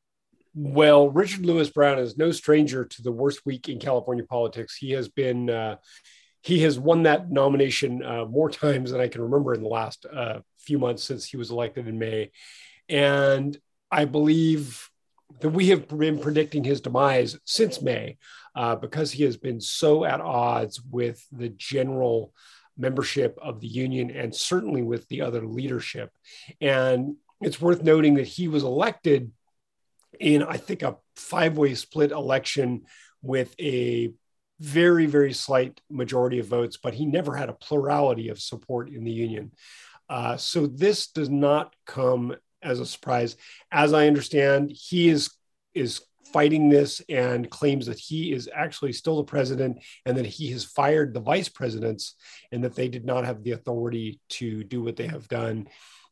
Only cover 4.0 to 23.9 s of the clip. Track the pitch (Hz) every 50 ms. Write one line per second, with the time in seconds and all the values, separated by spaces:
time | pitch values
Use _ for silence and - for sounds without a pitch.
4 | 120 - 123 120 117 - 131 120 120 113 - 117 113 - - - 139 135 131 135
5 | 123 98 - - 135 127 123 123 123 120 117 113 110 110 104 - _ _ - -
6 | _ _ _ _ _ _ _ _ - - 180 175 156 160 139 123 131 156 170 165
7 | 165 156 147 135 180 175 147 139 135 143 139 139 139 135 120 - 143 127 120 127
8 | 131 127 120 117 113 110 117 143 156 147 147 - - 151 143 131 127 123 127 127
9 | 127 120 - 117 117 117 131 143 143 131 120 110 110 107 113 113 113 110 - -
10 | - - 147 139 120 113 107 104 - _ _ _ - - 147 139 127 123 120 -
11 | - - 135 117 - - - 127 117 113 120 117 120 113 - 131 120 113 110 113
12 | 113 110 110 110 104 - _ _ - - - - - - - _ _ - 151 143
13 | 143 139 143 139 139 139 139 135 139 143 143 - _ _ _ _ _ - - 165
14 | 147 135 127 151 151 151 156 165 160 160 160 151 143 131 117 - - - _ _
15 | _ _ _ _ _ _ 147 127 - 156 160 185 190 185 190 160 143 - 151 151
16 | 151 156 151 147 147 151 151 151 156 151 - 147 127 135 143 139 - 131 120 123
17 | 139 139 135 127 120 117 - - - - - - 226 190 - - 143 131 120 113
18 | 107 107 107 _ _ - - - - - - 131 120 117 117 98 - - - 156
19 | 156 143 - 127 147 139 113 - - 135 120 113 - - - - - 151 151 156
20 | 170 156 131 143 160 165 135 120 120 120 120 117 113 104 - - 120 135 131 123
21 | 120 117 117 - - _ 143 123 120 117 104 95 - - 135 135 127 135 135 131
22 | 127 120 117 113 107 - _ _ _ - - - _ _ _ - 123 131 131 139
23 | 127 - - 143 131 117 - - - - 117 110 117 113 110 123 131 131